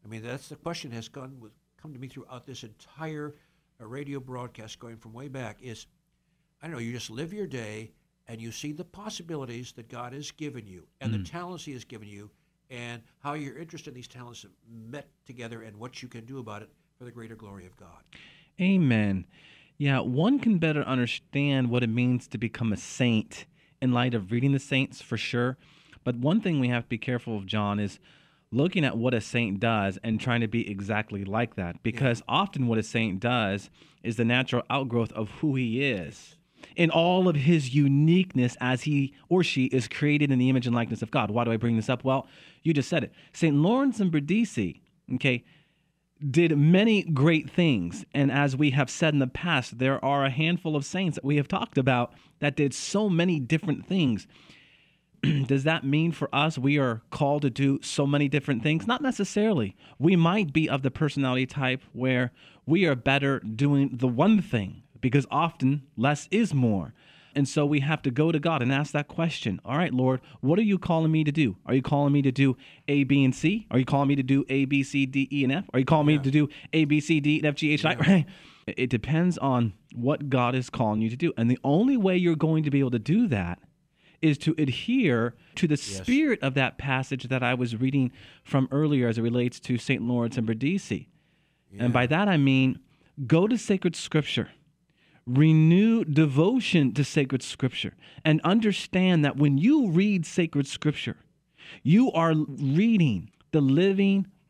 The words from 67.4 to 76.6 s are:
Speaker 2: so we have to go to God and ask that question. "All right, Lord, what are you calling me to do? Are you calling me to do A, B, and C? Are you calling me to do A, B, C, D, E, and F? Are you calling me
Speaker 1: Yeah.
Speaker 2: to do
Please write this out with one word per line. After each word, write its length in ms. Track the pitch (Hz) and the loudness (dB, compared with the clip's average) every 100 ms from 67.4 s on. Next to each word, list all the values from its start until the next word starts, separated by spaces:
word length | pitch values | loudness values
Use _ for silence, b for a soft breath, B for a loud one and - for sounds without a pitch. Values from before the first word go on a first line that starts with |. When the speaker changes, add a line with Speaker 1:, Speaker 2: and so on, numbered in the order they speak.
| 135 | 0
Speaker 2:
so 180 | 151 147 | 0 2
we 160 | 147 | 2
have 200 | 143 151 | 0 -2
to 100 | 143 | -2
go 200 | 123 160 | 0 0
to 80 | 156 | 0
God 220 | 165 151 | 0 0
and 100 | 120 | 0
ask 200 | 139 147 | 0 -2
that 140 | 147 143 | -4 -4
question. 520 | - 165 - 117 90 | -2 -4 -2 -4 -6
"All 140 | 98 143 | -4 -2
right, 160 | 165 | 0
Lord, 260 | 127 127 131 B B | 2 2 0 B B
what 160 | 131 180 | 0 2
are 60 | |
you 160 | 214 185 | 2 0
calling 320 | - 165 160 | 0 0 2
me 120 | 156 | 2
to 80 | 147 | 0
do? 260 | 151 127 - - | 2 0 -2 -2
Are 100 | 135 | 0
you 60 | |
calling 300 | - 143 143 | 2 2 2
me 100 | 143 | 2
to 80 | 135 | 2
do 260 | 127 135 127 B B B | 2 2 0 B B B
A, 160 | 143 | 0
B, 200 | 131 139 | 2 4
and 100 | 135 127 | 4 2
C? 320 | 156 220 - | 0 -2 -2
Are 80 | 127 | -2
you 80 | 123 | 0
calling 220 | 143 139 | 0 2
me 80 | 139 | 0
to 80 | |
do 220 | 131 139 - | 2 0 2
A, 160 | 135 135 | 0 0
B, 160 | 139 | 0
C, 220 | 135 143 135 | 0 -2 0
D, 220 | 135 135 | 0 -2
E, 120 | 143 | 0
and 100 | 127 | 0
F? 120 | 156 - | -2 -2
Are 60 | 127 | 0
you 60 | 135 | 2
calling 220 | 160 147 | 4 4
me 60 | 151 | 4
Speaker 1:
Yeah. 60 | |
Speaker 2:
to 80 | 135 | 4
do 180 | 151 147 B | 2 2 B